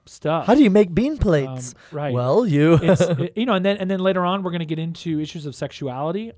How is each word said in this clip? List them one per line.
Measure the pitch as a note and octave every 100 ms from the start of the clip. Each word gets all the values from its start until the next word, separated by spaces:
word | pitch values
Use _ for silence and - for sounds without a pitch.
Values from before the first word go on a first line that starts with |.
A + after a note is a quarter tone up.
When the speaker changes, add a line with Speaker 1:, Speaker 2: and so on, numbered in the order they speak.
| _
Speaker 1:
stuff. | - D3+ D#3+ F3
Speaker 2:
How |
do | C4
you | B3
make | G3+ G3
bean | E3+ C4 D4
plates? | G#3+ D#3 C3 B2+ B2+
Speaker 1:
Um, | - - D3+
right. | D3
Speaker 2:
Well, | B2 B2 E3+ A#3+
you | C#3+ D#3
<laughs> | E3
Speaker 1:
It's, | E3+ F#3
it, | F3+ D#3 F3 -
you |
know, | B3
and | F#3+ F#3+
then, | G3+
and | F#3
then | F#3+
later | F#3 F#3
on, | F3+ G3
we're | F#3
gonna | E3+
get | D#3 D#3+
into | E3 E3 E3+ D3+
issues | D3+ F3 D3
of | B2+
sexuality | C#3+ - C#3 B2+ D3+ F#3+ A3+